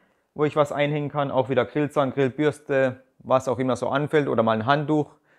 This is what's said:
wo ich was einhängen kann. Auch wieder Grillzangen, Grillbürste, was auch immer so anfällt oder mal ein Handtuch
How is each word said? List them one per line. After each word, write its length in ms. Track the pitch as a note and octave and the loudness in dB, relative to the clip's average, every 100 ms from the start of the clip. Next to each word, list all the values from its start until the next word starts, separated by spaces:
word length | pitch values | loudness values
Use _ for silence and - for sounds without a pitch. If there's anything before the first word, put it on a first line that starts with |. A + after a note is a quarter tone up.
| _ _ _ | _ _ _
wo 100 | - | -4
ich 140 | D3+ D#3 | 0 2
was 160 | C#3+ | 0
einhängen 360 | C#3 D3 D3+ C#3+ | 0 -2 -2 -4
kann. 220 | D3 C#3 | -4 -2
Auch 160 | C3 B2 | 0 0
wieder 160 | B2 | 0
Grillzangen, 500 | A#2+ D3+ D3 D3+ C3+ | 0 -2 -2 0 0
Grillbürste, 920 | C3+ C3 C3 D3+ - - C3+ C3 - _ _ | 0 0 0 -2 -2 -2 0 0 -2 _ _
was 280 | A#2 B2+ C3+ | -2 0 0
auch 100 | A#2 | -2
immer 200 | C3 A#2+ | -2 -2
so 100 | A#2+ | -2
anfällt 400 | C#3 D3 D#3 C3+ | -2 0 0 2
oder 160 | A#2 | 2
mal 140 | A2+ A2 | 2 2
ein 80 | G#2+ | 2
Handtuch 460 | D3 D3 D3+ C#3+ _ _ | 0 0 -2 -2 _ _